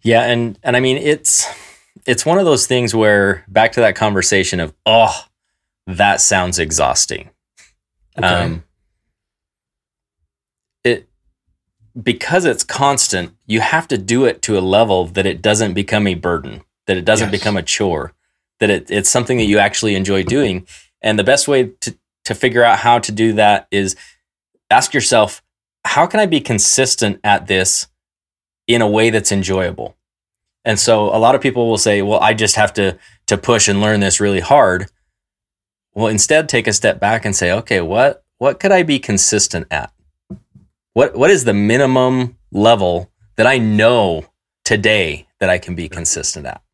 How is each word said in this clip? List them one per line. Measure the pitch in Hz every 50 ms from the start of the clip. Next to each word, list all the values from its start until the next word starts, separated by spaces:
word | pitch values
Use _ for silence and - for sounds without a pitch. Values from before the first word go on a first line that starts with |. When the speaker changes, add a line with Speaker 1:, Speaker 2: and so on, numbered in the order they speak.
Speaker 1:
Yeah, | _ 117 113 117 120
and, | 117 120 120 120 117 95 _ -
and | - 123
I | 123
mean, | 131 131 131
it's, | 143 - 151 151 151 - - - - - - - - - - - _ _ _ _ - _
it's | - 123 - -
one | 156 170 196
of | 196
those | 170 143 123 -
things | - 131 123 123 110 -
where, | 113 110 107 104 101 98 98 98 85 -
back | - 92 107 113 117 -
to | 123
that | 117 104 92
conversation | - 113 107 101 95 92 - 104 98 92 - - 87
of, | 82 78 - _ _
"Oh, | 110 110 117 113 107 - - - _ _ _ _ _ _ _ _ _ _ _ _
that | 92 92 85 101 104 98 -
sounds | - - 104 95 90 90 87 87
exhausting." | 82 76 78 78 73 65 62 - - - 69 - - - _ _ _ _ _ _ _ _ _ _ _ _ _ _ _ _ _
Speaker 2:
Okay. | - 92
Speaker 1:
Um, | 90 90 87 87 85 82 80 - _ _ _ _ _ _ _ _ _ _ _ _ _ _ _ _ _ _ _ _ _ _ _ _ _ _ _ _ _ _ _ _ _ _ _ _ _ _ _ _ _ _ _ _
it, | 123 120 - - _ _ _ _ _ _ _ _ _ _ _ _ _ _ _ _ _ _ 123
because | 101 123 120 - - - 160 185 175
it's | 156 117 - -
constant, | - - - 143 143 139 117 - - - 92 87 85 _ _ _
you | - 107 110
have | 110 - - 160 165
to | _ 139
do | 107 95 98 117 123 135
it | 120 - -
to | - - 107
a | 95
level | 92 92 95 104 117 107 98 92 90
that | 85 87 98 95
it | 98 85 85
doesn't | 92 107 107 104 113 104 90
become | 98 98 - 110 107 104
a | 98 92
burden, | 82 - 90 87 80 67 65 53 - _ _ _ _ _
that | - 95
it | 90 87
doesn't | 110 107 107 113 101
Speaker 2:
Yes. | 101 98
Speaker 1:
become | - 107 101
a | 95 87
chore, | - - - 104 95 85 76 67 - _ _ _ _ _ _ _ _ _ _
that | 113 104
it, | 101 87 - -
it's | 98 104 98 -
something | - 127 117 107 127
that | 120 110
you | 101 104 104
actually | 101 - - - - 107 101
enjoy | 95 95 98 98 95 92
doing. | 85 120 143 143 107 90 90 - _ - - _ _ _ _
And | - 110 107
the | 107 98
best | 113 139 143 -
way | - 143 131 127 - - _
to, | - 120 - _ _ _ _ _ _
to | - 110
figure | - - 127 113 120 117
out | 117 113 113
how | - 120 120 120
to | 113 -
do | 107 104 113 113 107
that | 107 107 104 104 - - _
is | - 101 98 95 92 - - - _ _ _ _ _ _ _ _ _ _ _ _
ask | 107 123 135 - -
yourself, | 139 113 - 127 113 107 101 - - _ _ _ _ _ _ _ _ _
"How | - - - -
can | 220 - 214
I | 214
be | 185 160 143
consistent | - - 120 101 - - - - 135 120 - - 117 104 98 - -
at | 107 101 95 -
this | - 98 92 92 - - - - _ _ _ _ _ _ _ _ _ _ _ _ _ _ _ _
in | - 120 117
a | 113 104
way | 107 107 110 117
that's | 113 110 98 -
enjoyable?" | 101 98 92 90 95 95 92 87 62 - 57 - _ _ _ _ _ _ _ _ _ _ _ _ _ _ _
And | 120 110 101
so | - - 113 107 104 101 -
a |
lot | 113 113 120 131
of | 135
people | - 139 - 123 117 117
will | 113
say, | 104 - 113 104 101
"Well, | 98 101 107 -
I | - 107 110
just | 110 110 104 -
have | 110 107 101 -
to, | - 98 95 85 - _ - _ _ _
to | - 107
push | 87 - - 120 107 -
and | - 98 98
learn | 107 107 107 104
this | 101 95 90 -
really | 104 101 98 92
hard." | 85 - 139 147 127 95 90 92 95 - _ _ _ _ _ _ _ _ _ _ _ _ _ _ _ _ _ _ _ _ _
Well, | 101 113
instead, | 107 107 104 - - 151 156 156
take | 147 - 117 117
a | 117 104
step | - - 110 - -
back | 101 101 113 113 -
and | 110 95
say, | - 92 87
"Okay, | 90 110 120 - 107 95
what, | 87 80 92 110 131 143 - - _ _ _
what | _ 120 139 - -
could | - 196
I | 196 185 170
be | 151 143
consistent | 127 - - 104 98 - - - 104 - - - 87 71 _
at? | - 73 65 - _ _ _ _ _ _ _ _ - - _ _ _ - _ _ _ _ _ _ _
What, | 113 135 - -
what | 113 135 165
is | 202 165 120
the | 120 101
minimum | 101 101 107 117 131 139 131 131 131 127 127 131 127 127 120 - _ _ _
level | - 95 104 113 117 104 98 90 87 87 90 _ _ _ _ _ _
that | - 110
I | 123 135
know | 127 113 110 107 104 110 117 123 120 104 90 82 80 78 _ _ _ _ _ _ _ _
today | - 113 107 101 110 107 104 92 80 76 71 - _ _ _
that | 98 92
I | 90
can | 90 - - 90
be | 85 85 78
consistent | - 85 82 - - 82 71 - - 82 71
at?" | 64 - - _ _